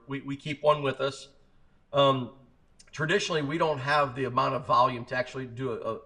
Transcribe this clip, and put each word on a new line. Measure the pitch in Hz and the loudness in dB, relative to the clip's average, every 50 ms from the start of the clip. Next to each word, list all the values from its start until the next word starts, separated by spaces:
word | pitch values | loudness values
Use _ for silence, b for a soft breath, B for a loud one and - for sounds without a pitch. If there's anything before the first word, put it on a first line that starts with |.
| - 135 | -12 -10
we, | 135 139 | -10 -8
we | 131 139 139 | -6 -8 -10
keep | 139 - 151 143 - - | -8 -8 -8 -6 0 4
one | 151 151 147 | 4 4 4
with | 139 135 127 - | 4 -2 0 0
us. | 135 139 139 - - - - _ _ _ _ _ _ _ _ _ _ _ - | -2 -4 -4 -6 -12 -20 -20 _ _ _ _ _ _ _ _ _ _ _ 2
Um, | 139 139 139 135 131 123 110 - - - - _ _ _ _ _ - - _ | 4 6 6 6 2 0 -6 -10 -16 -20 -20 _ _ _ _ _ -20 -20 _
traditionally, | - - 156 156 185 202 202 - 175 156 | -8 -4 0 2 2 2 0 0 -2 -2
we | 147 135 151 165 | -2 -2 0 0
don't | 165 160 151 131 | 2 0 0 0
have | 127 139 147 151 143 135 120 | 0 2 2 2 2 2 0
the | 139 131 | -4 -4
amount | 123 120 127 135 131 131 | -2 0 0 0 0 0
of | 123 123 | -2 -2
volume | - 143 123 123 123 123 117 113 | 2 4 4 4 4 2 -2 -8
to | - 131 | -6 -4
actually | 127 123 - - 135 131 | -4 -4 -4 -6 -10 -10
do | 120 113 120 131 127 | -10 -8 -6 -4 -4
a, | 113 | -4
a, | 101 - 110 113 110 - | -4 -4 -6 -6 -6 -4